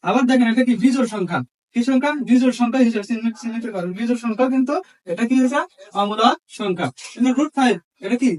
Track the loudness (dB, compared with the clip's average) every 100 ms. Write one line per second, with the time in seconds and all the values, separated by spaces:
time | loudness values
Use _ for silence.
0 | 0 0 4 4 4 2 2 2 2 2
1 | -2 -2 -4 -4 -6 _ _ -4 0 0
2 | 0 -4 2 2 2 0 -2 2 2 0
3 | -4 -4 -4 -6 -8 -8 -8 -6 -8 -6
4 | -4 -4 -4 -2 0 0 0 -2 -6 _
5 | -10 -4 0 2 2 0 -4 _ -10 -4
6 | -2 2 2 2 _ -8 -6 -4 -6 -8
7 | -20 -2 0 2 -2 2 2 2 _ _
8 | -4 0 0